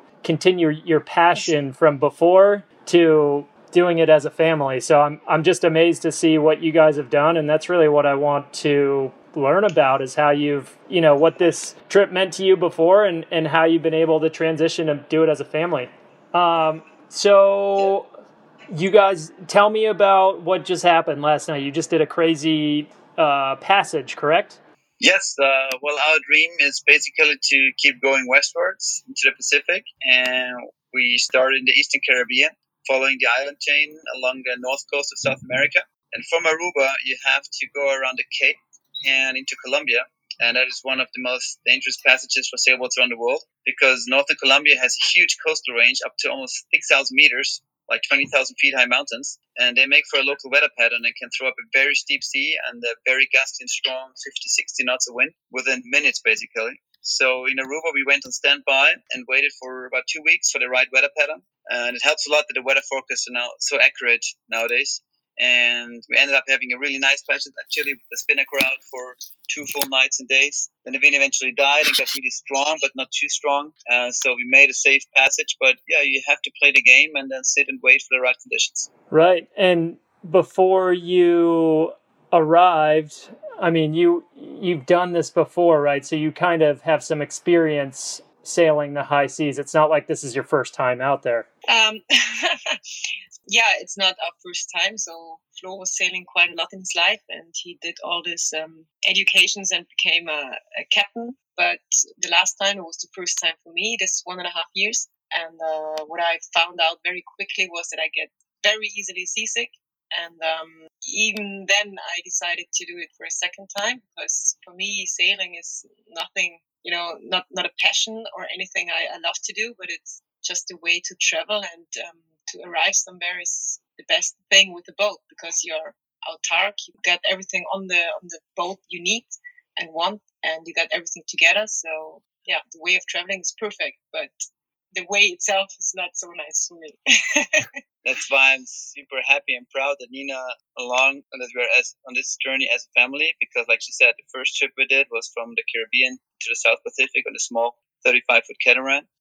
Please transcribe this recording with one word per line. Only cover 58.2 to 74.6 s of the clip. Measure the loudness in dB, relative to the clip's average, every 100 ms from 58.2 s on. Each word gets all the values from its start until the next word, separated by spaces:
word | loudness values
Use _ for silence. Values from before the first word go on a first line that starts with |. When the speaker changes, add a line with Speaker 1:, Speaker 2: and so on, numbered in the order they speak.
| -2
Speaker 2:
on |
standby | -4 0 0 0 2 2 0 -6
and | -12 -4
waited | 0 0 -4
for | -14 -14 -8
about | -6 -6
two | -4 0
weeks | 0 0
for | -2
the | -2
right | 0 0
weather | 0 -2 0
pattern. | -2 -4 _ _ -8
And | -6 -4 -2
it |
helps | -2 -2 0
a |
lot | 0 0
that | -4
the |
weather | -2 -2 -2
forecasts | -6 -6 -8 -8
are |
now | -6 -8 -8
so | -4 2
accurate | 0 0 -2 -2 -4 -12 _
nowadays. | -4 -2 -2 -4 -8 _ _ _ -2
And | 2 2 2 0 -6 -14 -2
we | 0
ended | 2 0
up | 0
having | -2 -4 -6
a |
really | -6 -2
nice | 0 0
passage, | -2 -6 -6 -16
actually, | -10 -6 -6
with | -8 -12
the | -8
spinnaker | -4 -4 -2 0
out | 0 -2 _
for | -16 -16 -18 -20 _ -12
two | -10 -6
full | -6 -2
nights | 0 0 -4
and | -2
days. | 0 0 -2 -10 _
Then | -12
the | -2
wind | 0 2
eventually | 0 -2 -4 0
died | 0 2 2
and | 0
got | -2
really | -6 -8
strong, | -10 -6 -2 -2 -2
but | -6
not | -6 -8
too | -6 -6
strong. | -4 -2 -2 -4 -10 -4
Uh, | -2 -2
so | -2 -2
we | -4 2
made | 6